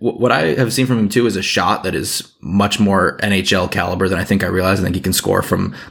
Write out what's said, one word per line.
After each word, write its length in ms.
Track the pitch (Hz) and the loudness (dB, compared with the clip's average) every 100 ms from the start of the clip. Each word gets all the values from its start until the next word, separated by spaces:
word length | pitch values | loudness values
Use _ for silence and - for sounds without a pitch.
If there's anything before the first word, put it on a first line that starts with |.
w-, 180 | 113 - | -4 0
what 140 | 120 | 0
I 220 | 131 160 | 2 0
have 180 | 139 120 | 0 0
seen 140 | 131 127 | 0 0
from 120 | 120 | 2
him 120 | 101 | 2
too 160 | 120 117 | 2 2
is 100 | 98 | 0
a 60 | |
shot 400 | - 107 90 107 | -2 0 0 0
that 120 | 92 | -2
is 380 | 78 82 - - _ | -4 -4 -6 -10 _
much 400 | - 98 101 - | -2 0 2 2
more 380 | 104 98 90 - | 2 4 2 0
N 120 | 104 | 0
H 180 | 98 92 | 0 2
L 160 | 95 87 | 0 0
caliber 400 | - 90 90 95 | -2 -2 0 0
than 100 | 92 | 0
I 60 | |
think 180 | 87 98 | 0 0
I 40 | 92 | 0
realized. 340 | 92 92 95 | 0 2 0
I 40 | |
think 120 | 90 90 | 0 -2
he 60 | |
can 100 | - | -2
score 300 | 92 95 95 | -2 0 0
from 340 | - 95 95 - - | 0 -2 -2 -6 -8